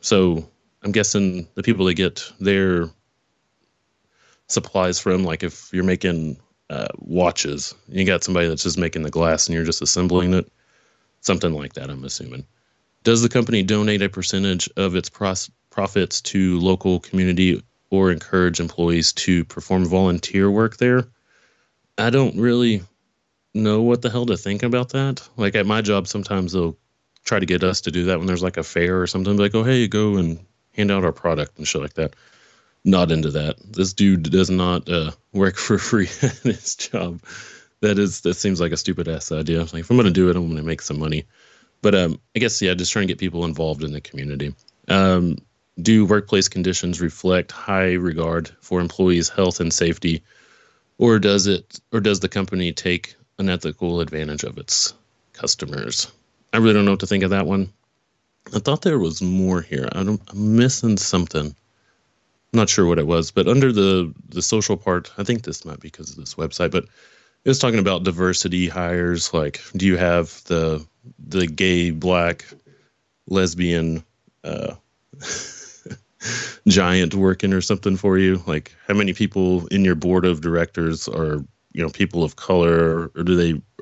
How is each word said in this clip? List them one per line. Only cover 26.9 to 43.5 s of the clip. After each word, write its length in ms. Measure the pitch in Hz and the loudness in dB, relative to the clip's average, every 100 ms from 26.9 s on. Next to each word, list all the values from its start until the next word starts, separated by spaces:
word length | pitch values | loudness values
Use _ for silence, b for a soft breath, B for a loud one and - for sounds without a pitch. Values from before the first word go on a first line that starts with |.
| _ _ _ | _ _ _
try 140 | - 107 | -4 -2
to 80 | 90 | 0
get 160 | 87 | 2
us 180 | 90 - | 0 0
to 80 | - | -4
do 140 | 82 87 | -2 0
that 120 | 90 | 0
when 80 | 92 | 0
there's, 160 | 90 | -2
like, 140 | 90 87 | -2 -4
a 80 | |
fair 360 | 78 - 87 92 | -4 -2 0 0
or 60 | 90 | 0
something, 300 | 92 95 101 | -2 0 2
like, 180 | 101 | 2
"Oh, 80 | 110 | 2
hey, 240 | 113 131 113 | 2 2 2
go 300 | 107 107 101 | 2 2 2
and 240 | 82 82 - _ _ | 0 -4 -12 _ _
hand 180 | - 101 | -2 0
out 140 | 98 | 2
our 80 | 90 | 0
product," 440 | 78 87 78 73 - | 0 -2 -2 -4 -8
and 100 | 78 | -6
shit 140 | 76 | -6
like 120 | 73 | -6
that. 200 | - 80 b b b b b b b | -4 -6 b b b b b b b
Not 280 | - 92 87 | 2 4 4
into 180 | 80 76 | 2 0
that. 260 | 73 76 - 98 | -2 -4 -6 -10
This 200 | 104 95 | -4 -4
dude 320 | 95 101 92 | 2 4 4
does 260 | 78 92 92 | 2 2 2
not, 380 | 92 90 90 - | 2 0 -2 -2
uh, 240 | 87 78 78 _ | -2 -4 -8 _
work 240 | 98 95 92 | 0 0 0
for 220 | - 101 | 0 0
free 300 | - 113 90 | 2 0 0
<laughs> 80 | - | -2
at 160 | 135 135 | -4 -2
his 360 | 123 104 - | -4 -4 -6
job. 460 | - - 110 87 85 B B B B B _ | -10 -8 -6 -6 -8 B B B B B _
That 180 | 104 101 | 2 2
is, 240 | 101 87 | 0 0
that 120 | 87 | -2
seems 260 | 85 104 90 | -2 -2 0
like 120 | 85 | -2
a 40 | 80 | -2
stupid 300 | - 90 82 | -4 -4 -4
ass 240 | 80 - | -6 -6
idea. 300 | 78 78 82 | -4 -2 -2
Like, 140 | 85 | -2
if 160 | 82 82 | -8 2
I'm 60 | 123 | 4
gonna 140 | 107 | 4
do 200 | 90 90 | 6 4
it, 60 | 87 | 2
I'm 120 | 82 | -2
gonna 140 | 80 | -4
make 200 | 78 80 | -6 -6
some 160 | - 73 | -6 -6
money. 260 | 76 76 - b b b b _ | -4 -4 -8 b b b b _
But, 120 | 107 | 2
um, 240 | 98 87 80 _ | 4 2 -2 _
I 40 | 113 | -2
guess, 240 | 117 - | -2 0
yeah, 120 | 95 | 0
just 180 | 90 90 | 0 -2
trying 140 | 110 95 | -2 -2
to 60 | |
get 60 | 87 | -2
people 260 | 92 85 | -4 -4
involved 400 | 85 | -4